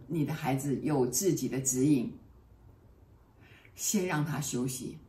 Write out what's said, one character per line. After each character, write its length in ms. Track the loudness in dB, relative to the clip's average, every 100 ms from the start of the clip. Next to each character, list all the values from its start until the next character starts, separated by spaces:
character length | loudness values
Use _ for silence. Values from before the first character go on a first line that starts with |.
| -4
你 180 | -2
的 80 | -2
孩 220 | -2 -2
子 240 | -2 0 -2
有 220 | 2 2 2
自 280 | 2 2
己 140 | 2 0
的 100 | -2
指 260 | 0 2 4
引， 260 | 4 2 -8 -18 -20 -20 -20 -20 -20 -20 -20 -20 -20 -20 -20 -20 -20 -20
先 320 | -6 -2 0 0
让 160 | 0
他 160 | 0 -2
休 280 | -2 -2 -2
息， 320 | -4 -8 -12